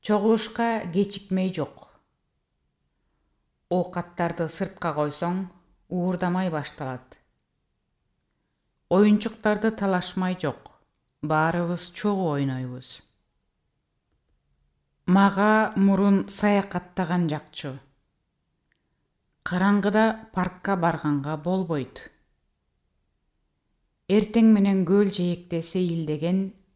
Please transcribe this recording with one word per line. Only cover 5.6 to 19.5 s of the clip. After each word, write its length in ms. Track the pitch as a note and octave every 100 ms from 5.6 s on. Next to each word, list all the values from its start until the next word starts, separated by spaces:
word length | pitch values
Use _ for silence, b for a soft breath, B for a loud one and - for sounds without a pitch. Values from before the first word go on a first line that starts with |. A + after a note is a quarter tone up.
| _ _ _
уурдамай 640 | F#3 F3 F3+ F3+ F3+ F#3
башталат. 640 | D#3+ C3+ - C3+ B2+ - - _ _ _ _ _ _ _ _ _ _ _ _ _ _ _ _ _
Оюнчуктарды 800 | F3 G#3 G#3 A3 - G#3+ G#3 A3
талашмай 680 | A3 G3 F#3 F3 - F#3 F3+
жок. 320 | D3+ - - _ _ _ _ _
Баарыбыз 680 | D3+ D#3 D#3+ E3+ E3+ F3 -
чогуу 400 | - G#3 G3+ F3
ойнойбуз. 680 | C#3+ C#3 C3 B2+ B2 - - _ _ _ _ _ _ _ _ _ _ _ _ _ _ _ _ _ _ _ _ -
Мага 640 | F#3 G3 F#3+ G#3 G#3+ A3 -
мурун 520 | G3 F#3+ G3+ G3 G3
саякаттаган 1000 | - G#3 G3+ G3 F3+ - - F3 F3+ E3+
жакчу. 480 | D3 - - C#3+ C3 - _ _ _ _ _ _ _ _ _ _ _ _ _ _ _
Караңгыда 580 | -